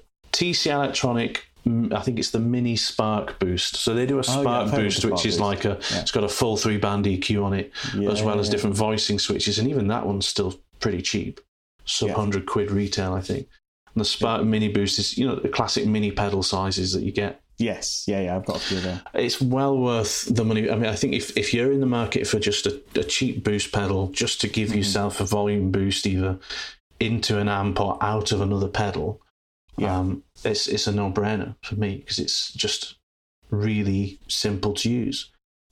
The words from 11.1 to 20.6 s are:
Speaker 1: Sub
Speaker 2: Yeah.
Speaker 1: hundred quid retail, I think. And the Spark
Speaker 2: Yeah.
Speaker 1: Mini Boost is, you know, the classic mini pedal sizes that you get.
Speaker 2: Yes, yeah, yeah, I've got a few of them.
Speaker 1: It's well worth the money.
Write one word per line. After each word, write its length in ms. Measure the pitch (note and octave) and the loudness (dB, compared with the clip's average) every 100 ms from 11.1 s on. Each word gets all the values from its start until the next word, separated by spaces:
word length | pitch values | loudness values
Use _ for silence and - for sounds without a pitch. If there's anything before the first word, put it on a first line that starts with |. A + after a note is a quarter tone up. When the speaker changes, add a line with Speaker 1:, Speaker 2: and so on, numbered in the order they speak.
| G#2 - - - _ _ _ - | -2 -4 -8 -18 _ _ _ -6
Speaker 1:
Sub 240 | - G2+ | -2 0
Speaker 2:
Yeah. 60 | A2 | 0
Speaker 1:
hundred 320 | G#2 G2 F#2+ | 0 0 0
quid 220 | G#2+ G2+ | 0 0
retail, 440 | G2 G2+ - F#2 | 0 0 0 -2
I 80 | F#2 | -2
think. 260 | F#2 A#2 C3+ - _ _ _ | -2 -4 -6 -16 _ _ _
And 80 | - | -2
the 20 | G#2 | 0
Spark 360 | - A#2 A2+ | 0 2 2
Speaker 2:
Yeah. 60 | A2 | 2
Speaker 1:
Mini 200 | A2 G#2+ | 2 2
Boost 320 | G#2 G2+ - | 2 2 0
is, 180 | G2+ - | -2 0
you 80 | B2+ | 0
know, 100 | - | 0
the 120 | - | -2
classic 380 | - A2+ - A#2+ | -2 0 0 2
mini 260 | G#2+ G#2 | 2 0
pedal 320 | F#2+ G2+ G2 | 0 0 0
sizes 480 | F#2 F#2+ G2 F#2 F#2 | 0 0 0 0 -2
that 120 | F#2+ | -2
you 100 | - | -2
get. 260 | G2 G2+ - _ - | -2 -2 -6 _ -4
Speaker 2:
Yes, 460 | A#2 F#2+ - - - | -4 -2 -6 -6 -2
yeah, 140 | G2 | -2
yeah, 120 | F#2 F2+ | 0 -2
I've 100 | D#2+ | -2
got 120 | - | -4
a 20 | |
few 160 | - F#2+ | -2 -4
of 80 | |
them. 160 | F#2 F2+ - | -4 -6 -6
Speaker 1:
It's 260 | - A#2+ - | -2 -2 0
well 360 | C3 B2+ C#3 C3+ | 0 2 2 2
worth 480 | B2 A#2 G#2+ - - | 2 2 0 -2 0
the 140 | A#2 | 2
money. 260 | A2 A2 | 2 2